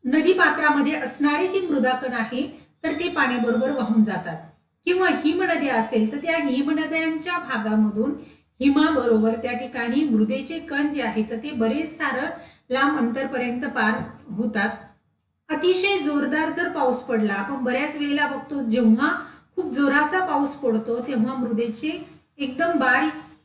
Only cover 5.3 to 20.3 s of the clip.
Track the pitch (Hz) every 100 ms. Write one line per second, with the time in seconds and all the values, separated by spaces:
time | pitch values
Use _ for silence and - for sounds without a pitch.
5.3 | 349 370 320 277 233 233 233 214 285 330
6.3 | 330 277 262 285 311 311 320 320 311 339
7.3 | 359 247 233 214 214 214 202 262 - -
8.3 | - _ _ 277 285 311 285 233 220 220
9.3 | 226 254 226 254 247 233 277 311 214 214
10.3 | 269 277 330 - 277 294 285 226 208 214
11.3 | 226 294 240 226 285 320 - 294 247 320
12.3 | - - - _ 254 277 302 233 262 269
13.3 | 254 240 247 285 254 214 240 - - -
14.3 | 202 247 214 220 - - _ _ _ _
15.3 | _ _ 302 349 370 392 392 294 294 -
16.3 | 302 311 330 349 311 262 247 - 226 208
17.3 | 202 277 269 247 262 294 294 285 285 294
18.3 | 277 - 285 226 240 226 226 294 - -
19.3 | - _ - 311 247 277 277 302 370 370